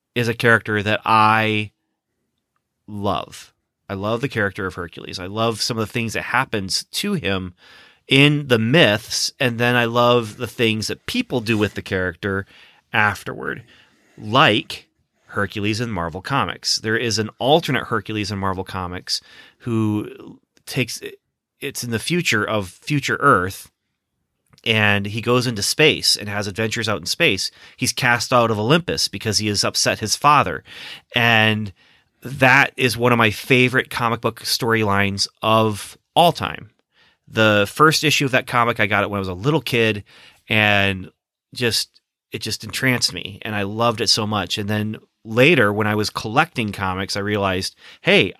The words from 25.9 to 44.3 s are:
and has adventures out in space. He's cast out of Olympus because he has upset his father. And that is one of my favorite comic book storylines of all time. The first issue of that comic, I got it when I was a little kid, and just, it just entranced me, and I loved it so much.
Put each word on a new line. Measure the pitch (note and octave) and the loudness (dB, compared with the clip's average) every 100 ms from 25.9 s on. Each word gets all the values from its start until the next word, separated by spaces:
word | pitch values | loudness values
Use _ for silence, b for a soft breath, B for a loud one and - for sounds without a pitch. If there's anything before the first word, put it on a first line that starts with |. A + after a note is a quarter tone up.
| D#2+ - - | 4 0 -2
and | G#2 | -2
has | G2+ G#2 | -6 -6
adventures | G2 A2+ A#2+ A2 | -4 -4 -2 -4
out | G2+ | -4
in | E2+ | -6
space. | - E3 F#2+ - b b b | 0 0 2 -4 b b b
He's | B2+ | -4
cast | - B2+ A#2+ - | 0 2 2 2
out | B2 A#2 | 2 4
of | G#2 | 2
Olympus | A2 C3 E3+ D#2 - | 2 2 0 -4 -4
because | G#2 A2 G2+ | -4 -2 -2
he | G#2+ | 0
has | G2+ | 0
upset | A2 - B2+ F#2+ | -2 0 -2 -2
his | G#2+ - | -4 0
father. | C#3+ D3 F#2+ D2 - B B B B A#2+ | 4 4 2 -4 -12 B B B B 0
And | A#2 A2 A2 G#2+ G#2 - _ _ _ _ | 4 4 4 2 -4 -12 _ _ _ _
that | B2 C#3 C3 C3+ - - | -12 2 4 6 4 2
is | B2+ A#2 | -2 2
one | A#2+ | 2
of | A#2+ | 4
my | A2 | 2
favorite | - - B2+ B2 B2+ - | 2 2 4 4 2 -2
comic | - A#2 A#2+ | -2 -2 0
book | A#2 - | -4 -6
storylines | - - A#2 A2+ G#2+ G2 G2 G2 - - | -6 -2 0 2 2 2 0 -2 -6 -4
of | A2 A2 A2 G#2 - - _ - | 2 2 2 -2 -10 -20 _ 4
all | F3 | 4
time. | - F#2+ - G#2 _ _ _ _ _ _ | 2 -6 -8 -16 _ _ _ _ _ _
The | A2 A2 G#2 G2+ | 2 4 4 2
first | - D#3 D3 | 4 4 4
issue | D#3 - C#3 | 2 0 2
of | |
that | B2 - | 0 0
comic, | B2 A#2 A#2+ | 0 0 0
I | G#2 | 0
got | G#2 | 0
it | G2+ | 0
when | G2+ | -2
I | |
was | F#2+ | -6
a | |
little | F2+ A#2+ D3+ | -4 0 0
kid, | - B2 A2+ G#2 - b b b - | 0 0 2 0 -6 b b b -4
and | A2 G#2 G2+ G2 F#2+ F2+ _ _ _ _ | 2 4 4 2 -2 -8 _ _ _ _
just, | A#2 A#2+ - - _ _ _ _ | -4 -2 -2 -6 _ _ _ _
it | A2 | -12
just | A2 - | -8 -10
entranced | A2 - C3 A#2+ - | -10 -4 -2 0 -2
me, | F2+ - G2+ | -4 -12 -12
and | A2 G#2 | -8 -6
I | |
loved | G2 A2 A#2 A2+ | -6 0 0 0
it | G2+ | 0
so | - | 0
much. | G#2+ | 0